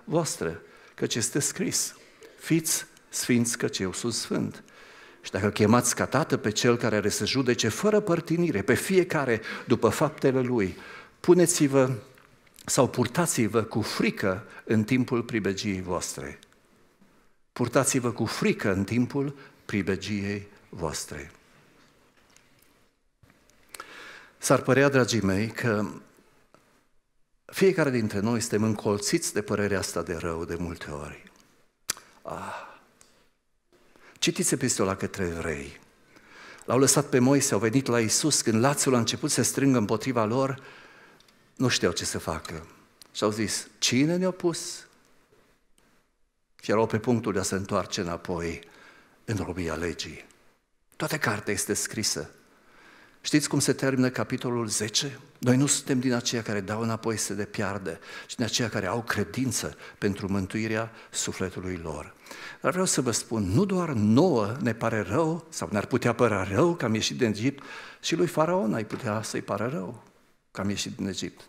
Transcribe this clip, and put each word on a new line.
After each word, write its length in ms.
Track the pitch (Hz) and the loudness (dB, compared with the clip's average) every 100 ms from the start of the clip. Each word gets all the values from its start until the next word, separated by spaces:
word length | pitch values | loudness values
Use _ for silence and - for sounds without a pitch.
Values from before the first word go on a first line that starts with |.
voastră, 560 | - 160 156 - 85 78 - - - | -2 0 0 -2 -4 -6 -12 -20 -18
căci 200 | - 123 | -4 -2
este 240 | 120 107 151 | -2 -2 0
scris: 560 | - - 226 - - - - - - - | -2 -2 -2 -2 -4 -8 -20 -20 -20 -10
'Fiți 480 | - 160 160 - - - - | 0 0 2 -4 -6 -18 -12
sfinți, 500 | - - 123 117 - | -6 2 2 2 0
căci 200 | - - | -4 -2
eu 140 | 95 | -4
sunt 200 | 87 117 | -4 -4
sfânt.' 500 | 113 - - 104 - - - - - - - | -4 -4 -2 -4 -6 -18 -20 -20 -20 -20 -16
Și 100 | - | -8
dacă 180 | 98 104 | -2 0
chemați 460 | - 104 120 - | 4 6 6 4
ca 120 | - 95 | 0 0
tată 300 | 131 156 127 | 0 2 0
pe 140 | 110 | 0
Cel 260 | 104 123 117 | 0 2 4
care 200 | 117 104 | 2 2
are 120 | 101 | 0
să 180 | - 104 | 0 0
judece 420 | 131 123 117 113 | 0 2 2 0
fără 320 | - 208 208 | 0 2 2
părtinire 600 | 208 170 - 165 170 190 | 2 0 0 0 0 0
pe 120 | 190 | 2
fiecare 640 | 214 - 190 175 156 131 110 - - - | 2 4 2 2 2 0 0 -2 -6 0
după 220 | 113 110 | 4 4
faptele 520 | - 135 - 143 131 | 4 0 2 2 2
Lui, 360 | 123 123 95 87 - - - _ | 2 0 0 -2 -14 -18 -20 _
puneți-vă 720 | - 180 170 - 147 135 131 113 - - - _ _ - | 6 8 8 4 4 6 4 2 -8 -20 -20 _ _ -16
sau 240 | - - 120 | -2 4 4
purtați-vă 760 | - 131 - 170 - 107 113 | 4 0 2 0 2 2 2
cu 180 | 104 117 | 0 0
frică 640 | 104 - - - 98 95 - - | -2 0 0 0 0 -2 -6 -10
în 200 | - 110 | 0 2
timpul 380 | 104 127 120 117 | 4 2 2 0
pribegiei 600 | 117 113 98 95 107 95 | 0 -2 0 -2 -2 -4
voastre.” 560 | 90 85 - - 69 - - _ _ _ _ _ _ _ _ _ _ | -2 -4 -4 -8 -10 -12 -20 _ _ _ _ _ _ _ _ _ _
Purtați-vă 580 | - 117 147 127 135 120 | -4 0 2 2 2 0
cu 140 | 104 | -2
frică 480 | 110 - - - 110 | -4 0 0 0 0
în 120 | 95 | 0
timpul 500 | 101 117 123 143 139 143 - _ | 0 0 0 -2 -4 -6 -18 _
pribegiei 800 | - 104 92 92 101 104 98 101 98 - - | -6 -4 -2 -2 -4 -6 -4 -6 -10 -20 -20
voastre. 640 | - 80 73 - 76 73 - _ _ _ _ _ _ _ _ _ _ _ _ _ _ _ _ _ _ _ _ _ _ _ - - - - - - - | -8 -6 -6 -10 -12 -14 -20 _ _ _ _ _ _ _ _ _ _ _ _ _ _ _ _ _ _ _ _ _ _ _ -20 -18 -18 -18 -20 -20 -4
S-ar 220 | - 131 | 2 4
părea, 280 | - 131 143 | 4 6 6
dragii 320 | 135 117 117 | 6 4 2
mei, 260 | 95 95 113 | 2 0 -2
că 400 | - 127 107 95 - - _ _ _ _ _ _ _ _ _ _ _ _ _ | -2 0 0 -2 -8 -18 _ _ _ _ _ _ _ _ _ _ _ _ _
fiecare 460 | - - 190 165 143 | -10 2 4 6 2
dintre 300 | 123 107 101 | 2 0 0
noi 200 | 107 117 | 0 0
suntem 220 | 113 104 | 0 0
încolțiți 680 | 110 104 110 104 - 170 - | 2 0 0 0 0 -2 -2
de 100 | - | -4
părerea 360 | - 101 101 95 | -2 0 0 0
asta 240 | 87 87 | -2 -4
de 120 | 82 | -4
rău 300 | 82 85 82 | -4 -4 -4
de 120 | 85 85 | -6 -6
multe 320 | 85 - - | -6 -8 -10
ori. 420 | 73 73 - - _ _ _ _ _ - - - - | -10 -10 -14 -20 _ _ _ _ _ -10 -10 -10 -18
Ah. 440 | - 80 92 - - - _ _ _ _ _ _ _ _ _ _ _ _ - - | -10 -10 -8 -12 -14 -20 _ _ _ _ _ _ _ _ _ _ _ _ -20 -4
Citiți 360 | - - 175 | -2 0 0
epistola 420 | 143 123 - 98 98 | 0 0 2 0 0
către 280 | 98 - | -4 -2
evrei. 560 | 87 82 82 71 71 - - _ _ - - - - - | -4 -2 -4 -6 -8 -16 -20 _ _ -20 -20 -20 -20 -12
L-au 140 | - 123 | 0 4
lăsat 280 | 135 156 143 | 4 2 2
pe 120 | 131 | 4
Moise, 360 | 123 139 - | 6 4 2
au 60 | 104 | 2
venit 260 | 113 131 131 | 2 2 2
la 140 | 120 | 0
Iisus, 400 | 110 - 156 - | 2 0 0 0
când 200 | - 110 | 2 4
lațul 340 | 127 - - | 4 2 2
a 40 | 123 | 2
început 320 | 110 110 151 | 2 -2 -2
să 120 | - | 0
se 60 | 117 | 0
strângă 280 | - 139 127 | 2 2 4
împotriva 460 | 104 110 131 120 | 2 0 0 0
lor, 380 | 107 123 135 127 - - - - - - _ _ _ | 2 2 0 -4 -12 -20 -20 -20 -20 -20 _ _ _
nu 140 | - 127 | -2 0
știau 240 | - 95 | 2 0
ce 120 | 85 | 0
să 140 | 92 104 | -4 -4
facă. 480 | - 80 - 82 - - _ _ - | -4 -6 -8 -12 -14 -20 _ _ -16
Și 100 | - | -2
au 80 | 107 | 0
zis: 380 | 107 101 - - - | 0 -2 -4 -8 -4
„Cine 380 | - 120 147 180 | 0 2 2 2
ne-a 140 | 185 | 0
pus?” 560 | 180 180 156 - - - _ _ _ _ _ _ _ _ _ _ _ _ _ _ _ _ _ | 0 -2 -2 -6 -12 -16 _ _ _ _ _ _ _ _ _ _ _ _ _ _ _ _ _
Și 80 | - | 0
erau 160 | 107 113 | 2 2
pe 120 | 110 | 0
punctul 340 | 127 117 110 | 0 0 0
de 60 | 95 | -2
a 40 | |
se 120 | 92 | -2
întoarce 460 | 95 98 98 85 - | -2 -2 -2 -2 -4
înapoi 600 | 87 85 - 87 85 82 - - - - _ _ | -4 -6 -6 -4 -4 -8 -12 -20 -20 -20 _ _
în 120 | - 104 | -6 -4
robia 300 | 90 90 82 | -4 -4 -4
legii. 500 | 78 85 80 - 76 - _ _ _ _ _ _ - | -2 -4 -4 -10 -14 -20 _ _ _ _ _ _ -6
Toată 200 | 156 156 | -4 -2
cartea 360 | 123 101 - | -2 -2 -2
este 220 | 98 - | -4 -2
scrisă. 560 | 98 - - 104 - - - _ _ _ - - - - _ | -2 -4 -4 -4 -4 -6 -14 _ _ _ -20 -20 -20 -20 _
Știți 280 | - 151 147 | 0 0 2
cum 100 | 143 | 0
se 140 | 139 | 0
termină 360 | 127 135 131 127 | 0 2 2 2
capitolul 580 | 123 107 127 131 120 110 | 0 -4 -4 -2 -2 -2
zece? 520 | 101 107 - 143 123 - - | -2 -2 -2 -4 -8 -20 -2
„Noi 180 | 127 127 | 4 6
nu 100 | 143 | 6
suntem 340 | - - 131 | 2 0 0
din 120 | 131 | 2
aceia 300 | 120 117 120 | 0 0 -2
care 180 | 110 104 | -2 -4
dau 200 | 95 107 | -2 -2
înapoi 360 | 113 110 113 107 | -2 -2 -2 -2
să 80 | |
se 100 | - | -2
de 100 | 101 | -4
piardă, 540 | 101 - 98 101 90 82 - - - | -6 -2 -2 -2 -6 -10 -12 -16 -10
ci 80 | |
din 100 | - | -4
aceia 240 | 117 - 117 | -2 0 -2
care 180 | 110 95 | -2 -2
au 160 | 117 | -2
credință 760 | 117 - 98 - 131 - 80 - - - | -2 -2 -2 -2 -2 -2 -4 -8 -18 -4
pentru 300 | 104 98 98 | -2 -2 -2
mântuirea 640 | 98 90 110 110 110 113 - - | -2 -2 -4 -2 -2 -4 -10 -12
sufletului 720 | - - - 92 98 92 90 | -6 -6 -4 -4 -4 -8 -6
lor.” 320 | 82 73 80 - - - - - | -6 -8 -10 -16 -20 -16 -16 -4
Dar 100 | - | -2
vreau 160 | 175 185 | 0 0
să 140 | - | 2
vă 100 | 127 | 0
spun, 320 | 110 - 113 | 0 -2 -2
nu 220 | 95 117 | 2 4
doar 240 | 196 185 170 | 4 2 -2
nouă 680 | 120 104 113 185 123 101 127 | 2 6 8 6 4 0 -2
ne 140 | 120 | -2
pare 260 | 110 117 110 | 0 0 -2
rău, 460 | 90 120 160 170 - | 0 2 2 0 -6
sau 200 | - 82 | -8 -4
ne-ar 140 | 104 98 | -2 0
putea 260 | 120 120 | 0 2
părea 300 | 117 120 101 | 2 2 2
rău 320 | 95 98 175 | 0 2 2
că 100 | 170 | 2
am 100 | 123 | 0
ieșit 240 | 110 - - | 0 -2 0
din 80 | 117 | 0
Egipt, 360 | 104 123 - - - - - | 2 -2 -4 -10 -16 -18 -10
și 140 | - | -2
lui 120 | 165 175 | 0 2
Faraon 480 | - 160 185 214 | 2 2 2 0
ai 100 | 135 | -2
putea 380 | 107 - 120 107 | -4 -6 -4 -4
să-i 200 | 110 120 | -4 -6
pară 260 | - 101 113 | -4 -4 -2
rău 300 | 165 180 - - _ _ _ _ | -4 -8 -12 -18 _ _ _ _
că 100 | - | -6
am 80 | 98 | -4
ieșit 280 | 98 - 101 | -4 -6 -6
din 100 | 98 | -6
Egipt, 340 | 92 87 - | -6 -8 -10